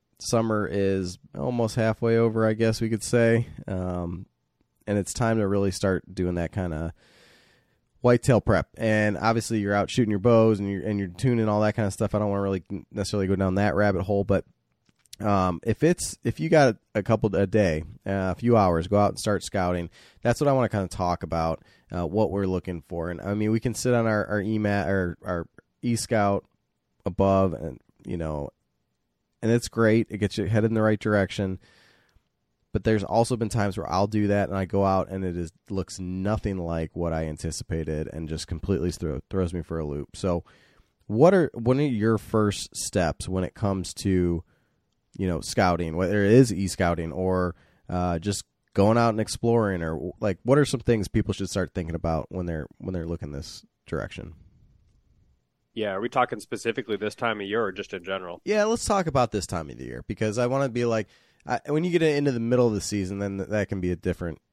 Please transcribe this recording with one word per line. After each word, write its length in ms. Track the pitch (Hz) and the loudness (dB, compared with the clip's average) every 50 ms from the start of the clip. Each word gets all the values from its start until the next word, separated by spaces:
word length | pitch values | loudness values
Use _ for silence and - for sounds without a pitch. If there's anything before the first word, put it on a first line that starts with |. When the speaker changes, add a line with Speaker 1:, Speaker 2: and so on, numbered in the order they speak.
| _ _ _ - | _ _ _ -14
Speaker 1:
summer 480 | - - - 113 113 113 107 107 104 - | -6 -2 0 0 2 2 0 0 -2 -2
is 480 | - 101 98 95 98 95 92 90 87 - _ - - | 0 0 0 0 0 0 -2 -6 -8 -12 _ -16 -10
almost 400 | - - 127 123 120 117 107 - | -6 -4 -4 -2 -2 -2 -2 0
halfway 420 | 123 110 113 107 - 120 117 113 113 | 0 0 0 0 0 0 2 2 4
over, 280 | 117 117 110 113 110 | 2 2 2 2 2
I 60 | 110 | 2
guess 280 | 110 107 113 113 110 - | 2 2 2 2 2 0
we 100 | 113 110 | -2 -2
could 120 | 113 107 | -2 -4
say. 440 | - - - 120 117 113 117 117 117 - - - - | -2 2 2 4 6 6 4 4 2 -2 -8 -12 -8
Um, 600 | - 98 92 90 90 90 90 87 87 87 87 - - _ _ _ _ _ _ _ _ _ _ _ | -6 -6 -4 -4 -4 -4 -4 -4 -6 -8 -10 -12 -16 _ _ _ _ _ _ _ _ _ _ _
and 120 | - 101 104 | -2 -2 -2
it's 140 | 92 - | -2 -2
time 260 | - - 120 113 113 113 | -2 -2 0 0 2 2
to 80 | 104 | 0
really 240 | 95 101 101 98 98 | 2 2 2 0 0
start 440 | 90 - - 98 92 87 - - 95 | 0 0 0 0 0 0 -4 -6 -6
doing 200 | 92 90 90 87 | -4 -2 -2 0
that 180 | 87 85 80 | -2 -2 -4
kinda 400 | - 104 92 85 80 76 82 80 - _ _ _ _ _ _ _ _ _ _ _ _ _ _ _ _ _ _ _ _ _ | -4 -4 -4 -4 -4 -4 -6 -6 -8 _ _ _ _ _ _ _ _ _ _ _ _ _ _ _ _ _ _ _ _ _
whitetail 400 | - 123 123 120 - - 127 104 | 4 4 4 6 6 4 4 4
prep. 280 | - - 107 82 - - _ | 6 4 4 2 2 0 _
And 400 | - 113 110 107 107 107 107 101 78 | -2 0 2 4 4 4 2 2 2
obviously 420 | - 113 113 117 - - 117 107 | 2 2 2 2 0 -2 -2 0
you're 140 | 101 101 101 | 0 2 2
out 160 | 101 98 - | 2 2 2
shooting 200 | - - 120 107 | 2 2 2 2
your 80 | 107 98 | 2 2
bows 380 | 95 120 117 113 113 113 110 98 | 4 6 6 8 8 6 4 2
and 100 | 101 98 | 0 -4
you're, 140 | 98 98 | -4 -4
and 160 | - 104 104 101 | -4 -2 -2 -2
you're 100 | 98 90 | -2 -4
tuning 400 | 90 - - 131 120 117 110 107 | -4 -2 0 0 2 2 2 2
all 120 | 104 104 | 2 2
that 160 | 107 107 - | 2 2 2
kinda 140 | - 107 98 | 0 -2 -2
stuff. 240 | - - 110 98 - | -2 -2 -2 0 0
I 40 | 104 | 0
don't 120 | 107 104 | 0 0
wanna 120 | 101 101 | 0 0
really 220 | 98 98 98 92 - - 98 95 - - | 0 0 -2 -2 -4 -6 -10 -10 -10 -8
necessarily 360 | - 104 95 - - 104 95 | -6 -6 -4 -2 -2 0 0
go 100 | 92 98 | 2 2
down 200 | 92 98 95 92 | 2 2 2 2
that 180 | 98 104 104 71 | 2 2 2 2
rabbit 280 | 92 104 104 95 87 | 2 2 2 2 0
hole, 220 | 92 92 101 101 98 | 0 0 0 0 2
but, 200 | - 101 92 - _ _ _ _ _ _ _ _ _ _ _ _ _ - - | 2 2 0 0 _ _ _ _ _ _ _ _ _ _ _ _ _ -10 -4
um, 400 | 104 104 101 98 92 92 87 - - | -2 2 2 2 2 2 0 -2 -2
if 180 | 113 107 - | -4 0 2
it's, 340 | - 160 180 - - - - - - | 2 2 2 0 -4 -10 -8 -6 -4
if 160 | 120 - - | -4 -4 -4
you 80 | 156 160 | 0 4
got 280 | 160 156 139 127 110 - _ _ - | 4 6 6 4 2 0 _ _ -4
a 80 | 107 | -2
couple 320 | 95 - 113 110 - 107 92 | 0 2 2 2 2 2 2
a 100 | 90 101 | 2 2
day, 380 | 92 90 107 104 87 78 78 78 - - - - | 2 4 2 4 2 2 0 -4 -8 -12 -12 -6
uh, 260 | 98 98 98 92 95 | -4 -4 -2 -2 -2
a 20 | 87 | -2
few 220 | - - 120 117 | 0 2 4 6
hours, 320 | 110 98 90 85 82 85 92 | 6 6 6 4 2 0 2
go 100 | 101 104 | 2 4
out 120 | 101 101 | 4 2
and 80 | - - | 0 -2
start 260 | - 107 104 90 - | -2 -2 -2 -2 -4
scouting. 460 | - - 98 90 90 90 87 85 82 - - - - _ _ | -4 -4 -2 0 0 -2 -2 -4 -8 -10 -18 -20 -20 _ _
That's 180 | - 117 120 - | -2 -2 0 2
what 80 | 151 143 | 2 2
I 40 | |
wanna 180 | 135 131 120 104 | 2 2 2 0
kinda 180 | - 104 95 85 | 0 -2 -4 -4
talk 340 | - - 92 87 87 - | -4 -2 -2 -2 -2 -2
about, 400 | - 80 82 82 80 82 80 - _ _ _ _ _ - - | -4 -4 -2 -2 -2 -2 -2 -4 _ _ _ _ _ -10 -6
uh, 120 | 87 87 | -6 -4
what 240 | 78 87 107 110 - | -2 0 0 0 0
we're 160 | 87 101 98 | 0 -2 -2
looking 360 | 92 92 90 - - 90 82 - - | -2 -2 -4 -4 -6 -10 -10 -10 -10
for. 220 | 87 85 82 87 | -8 -6 -6 -6
And 100 | 87 - | -8 -8
I 140 | - 95 101 | -6 -4 -2
mean, 180 | 104 107 107 | -2 0 0
we 80 | 110 117 | 0 0
can 140 | - 127 107 | 0 -2 -4
sit 200 | - - 127 123 | -2 0 0 2
on 120 | 117 113 | 2 2
our, 200 | 113 107 104 - | 2 0 0 0
our 140 | - 104 104 | -2 -2 -2
E 180 | 95 107 110 107 | -2 -2 -2 0
mat, 300 | 107 101 101 101 82 80 | 0 0 0 0 0 0
our, 300 | 98 98 90 87 82 - | 0 0 0 -2 -4 -8
our 240 | - 95 90 85 82 - _ _ - _ _ _ - | -8 -6 -6 -6 -6 -10 _ _ -20 _ _ _ -4
eScout 580 | 120 117 113 - - 120 110 101 101 101 - - _ _ _ _ _ _ _ _ _ _ _ - | -2 -2 -2 -2 0 0 2 2 2 0 -2 -4 _ _ _ _ _ _ _ _ _ _ _ -8
above, 480 | 101 90 - 98 98 95 95 95 92 | -4 0 2 4 4 4 4 4 2
and, 280 | 80 55 67 80 64 - _ _ _ _ - | 0 -4 -8 -10 -10 -12 _ _ _ _ -10
you 100 | - 92 | -8 -6
know, 340 | 87 82 78 76 73 71 - - _ _ _ _ _ _ _ _ _ _ _ _ _ _ _ _ - | -4 -4 -4 -4 -4 -6 -8 -12 _ _ _ _ _ _ _ _ _ _ _ _ _ _ _ _ -4
and 80 | - 110 | 0 2
it's 180 | 117 120 - - | 2 2 2 -2
great. 380 | - 113 113 107 107 113 113 - | 0 2 4 6 6 4 2 0
It 80 | - 98 | -4 -2
gets 180 | 104 95 - | -2 -2 -2
you 100 | - 98 | -2 -2
headed 240 | 85 113 110 107 113 | 0 2 2 2 2
in 40 | 113 | 2
the 80 | 110 | 2
right 160 | 107 107 107 104 | 2 2 2 0
direction. 640 | - 107 104 101 95 98 - - 101 95 95 - _ _ _ _ _ _ _ _ _ _ _ _ _ _ _ _ _ _ _ _ _ _ | 0 2 2 2 2 0 -2 -4 -4 -4 -4 -8 _ _ _ _ _ _ _ _ _ _ _ _ _ _ _ _ _ _ _ _ _ _
But 120 | - 107 - | -6 -2 2
there's 180 | 113 110 104 | 2 2 2
also 340 | 95 - 92 113 117 - 127 | 0 0 2 2 2 2 0
been 120 | 107 113 104 | -2 -2 -2
times 280 | 110 117 101 101 92 | 0 0 0 0 -2
where 140 | 104 - - | -4 -4 -2
I'll 160 | 80 92 101 | 0 0 2
do 220 | 104 104 107 104 101 | 2 2 2 2 2
that 200 | 101 101 98 - | 2 2 2 0
and 80 | 95 | -2
I 80 | 95 95 | -2 -2
go 200 | 87 - 98 98 | 0 2 2 4
out 240 | 95 95 95 - - | 4 2 2 0 -2
and 160 | 95 95 95 | -4 -6 -4
it 120 | 92 85 | -4 -4
is, 140 | 87 85 80 - _ _ - | -4 -6 -6 -8 _ _ -8
looks 280 | 98 95 87 - - - | -6 -6 -6 -6 -8 -10
nothing 580 | 92 90 90 95 95 101 107 98 - 107 98 | -8 -6 -6 -4 -2 -2 -2 -2 -2 -4 -4
like 380 | 92 87 82 82 82 80 80 - | -4 -4 -2 -2 -2 -4 -4 -4
what 180 | 85 87 82 | -4 -2 -2
I 120 | 80 80 80 | -2 -2 -4
anticipated 840 | 78 76 73 - 82 76 - - - 82 82 78 80 78 76 78 - | -4 -6 -6 -6 -8 -8 -8 -8 -6 -6 -4 -4 -4 -4 -4 -4 -6
and 160 | - 78 82 76 | -8 -8 -8 -6
just 180 | 78 78 - | -6 -8 -8
completely 460 | - 85 80 - - 98 78 - 90 | -8 -10 -6 -2 -2 0 0 0 -2
throw, 280 | 80 - 90 78 69 69 - - | -4 -4 -4 -6 -6 -6 -8 -6
throws 240 | - 95 92 85 | -2 -2 -2 -2
me 100 | 87 87 | -4 -6
for 180 | 78 - 85 82 | -8 -6 -6 -6
a 40 | 78 | -6
loop. 300 | 73 71 73 69 - - | -6 -6 -8 -8 -10 -10
So 300 | - - 95 87 85 - _ _ _ _ _ _ _ _ _ _ _ _ | -6 -2 -2 -2 -2 -4 _ _ _ _ _ _ _ _ _ _ _ _
what 280 | - 101 113 147 180 202 | -4 2 4 6 6 6
are, 160 | 185 156 123 - | 6 4 2 -2
what 240 | - 113 120 127 139 | -2 0 2 2 2
are 40 | |
your 340 | 147 147 123 104 104 113 113 | 2 0 0 2 2 2 2
first 600 | 101 - - - 110 107 104 98 - - - - | 0 0 0 0 2 2 2 0 -2 -6 -10 -10
steps 520 | - - - - 101 87 78 73 - - - | -10 -8 -4 -2 0 0 0 -2 -4 -6 -6
when 140 | 92 92 | -4 -4
it 120 | 92 69 - | -4 -4 -4
comes 380 | - 110 101 98 95 87 - - | -2 -2 -2 0 -2 -4 -8 -8
to, 500 | - - 101 95 90 90 87 85 82 - _ _ _ _ _ _ _ _ _ _ _ _ _ - - | -4 -2 0 2 2 2 2 0 -2 -4 _ _ _ _ _ _ _ _ _ _ _ _ _ -8 -4
you 80 | 98 | -2
know, 140 | 92 87 76 | -2 -2 -4
scouting, 560 | - - - 120 101 90 87 85 87 82 78 | -6 -4 0 2 4 4 4 2 -2 -2 -2
whether 280 | 85 95 87 104 104 101 | -2 0 0 2 2 4
it 60 | 101 | 8
is 220 | 113 127 135 113 | 8 8 8 6
e-scouting 580 | 101 87 98 90 - - 92 85 85 80 82 82 | 4 -2 -2 -2 -2 0 0 0 0 -2 -4 -6
or, 460 | - 87 92 92 92 92 90 90 - _ _ _ _ _ _ - | -4 -4 -2 0 0 0 0 -2 -4 _ _ _ _ _ _ -6
uh, 320 | 87 90 90 90 87 85 | -4 -2 -2 -2 -2 -2
just 240 | 85 104 98 - - _ _ _ _ _ - | -2 -4 -4 -4 -6 _ _ _ _ _ 0
going 220 | 101 98 107 113 | 2 4 4 4
out 140 | 117 117 117 | 4 2 2
and 100 | 104 110 | 2 0
exploring, 600 | 107 - - - - 117 117 117 110 101 95 87 | -2 -4 -4 -2 0 2 2 2 2 2 0 -2
or, 300 | 82 80 80 73 67 90 - - | -2 -4 -4 -4 -6 -8 -8 -4
like, 180 | - 104 90 - - | -4 -4 -4 -2 0
what 120 | 113 135 | 2 4
are 80 | 147 139 | 4 4
some 140 | - - 120 | 2 0 -2
things 300 | - - 120 110 95 - | 0 0 0 2 0 0
people 260 | - 113 101 - 98 | 0 0 0 0 -2
should 160 | - 98 90 | -6 -6 -4
start 220 | - 98 90 - - | -4 -4 -4 -4 -4
thinking 220 | 95 85 82 82 | -6 -6 -6 -6
about 300 | 85 - 82 82 78 - - | -4 -2 -2 -2 -2 -4 -6
when 180 | - 92 87 | -8 -8 -6
they're, 220 | 87 82 78 67 - _ - | -6 -6 -6 -8 -10 _ -12
when 160 | - 92 92 | -10 -8 -6
they're 120 | 87 82 | -6 -6
looking 260 | 82 85 82 - 73 | -6 -6 -8 -8 -10
this 340 | 73 69 80 - - - - _ _ _ _ | -10 -10 -12 -12 -16 -20 -20 _ _ _ _
direction? 480 | - 87 71 50 - - - - - 80 - - - _ _ _ _ _ _ _ _ _ _ _ _ _ _ _ _ _ _ _ _ _ _ _ _ - | -8 -8 -6 -6 -8 -10 -14 -16 -16 -18 -20 -20 -20 _ _ _ _ _ _ _ _ _ _ _ _ _ _ _ _ _ _ _ _ _ _ _ _ -8
Speaker 2:
Yeah, 200 | 113 104 101 95 | -6 -6 -4 -4
are 60 | 98 | -4
we 80 | 110 - | -6 -2
talking 300 | - 139 123 - 123 107 | 0 0 0 0 -2 -8
specifically 580 | - - 123 104 - 117 113 - 107 - 107 | -10 -10 -10 -6 -4 -4 -4 -4 -6 -6 -6
this 200 | 95 107 107 - | -4 -4 -6 -6
time 240 | - 123 117 110 104 | -4 -4 -4 -4 -4
of 60 | 101 98 | -4 -4
year 160 | 104 117 113 | -2 -2 -2
or 80 | 98 | -4
just 200 | 92 98 98 - - | -4 -8 -10 -10 -10
in 100 | 92 87 | -10 -8
general? 360 | 92 95 95 92 87 87 85 - | -6 -8 -6 -8 -10 -12 -10 -6
Speaker 1:
Yeah, 200 | - 208 214 208 | -2 0 0 0
let's 200 | 220 226 233 - | 0 -2 -2 -2
talk 240 | - 208 196 180 160 | 0 0 0 0 0
about 240 | 131 135 123 - | 0 0 0 0
this 140 | - 104 87 | -2 -4 -6
time 240 | - 98 85 78 71 | -4 -6 -6 -6 -8
of 80 | 58 58 | -10 -12
the 60 | 65 | -12
year, 200 | 60 60 60 - | -12 -12 -10 -10
because 320 | - 107 - 110 107 101 123 | -8 -6 -2 -2 -2 0 0
I 80 | 123 | 0
wanna 220 | 123 131 139 139 131 | 0 0 -2 -2 -2
be 160 | 110 120 120 | -2 -2 0
like, 240 | 117 113 110 104 - _ _ _ _ _ _ - | 0 0 -2 -2 -6 _ _ _ _ _ _ -8
I, 140 | - 123 - - | -6 -6 -4 -2
when 180 | 147 147 156 170 | -2 -2 0 0
you 60 | 180 | 2
get 120 | 170 170 | 2 2
into 300 | 160 156 147 147 143 143 | 4 4 2 2 2 0
the 80 | 127 117 | 0 0
middle 260 | 113 117 127 123 123 | 0 2 4 4 4
of 80 | 117 107 | 4 2
the 60 | 98 | 0
season, 380 | - - 104 104 95 92 101 98 | -4 -4 -4 -2 -2 -4 -4 -4
then 200 | 101 101 98 98 | -4 -4 -4 -6
th-, 100 | 95 - | -6 -2
that 200 | 107 107 98 - | -2 -2 -2 -2
can 120 | 101 95 | -2 -2
be 100 | 90 90 | -2 -2
a 60 | 90 | -2
different 440 | 80 - 90 87 - 87 85 76 - _ _ | -2 -2 -4 -4 -4 -4 -8 -8 -10 _ _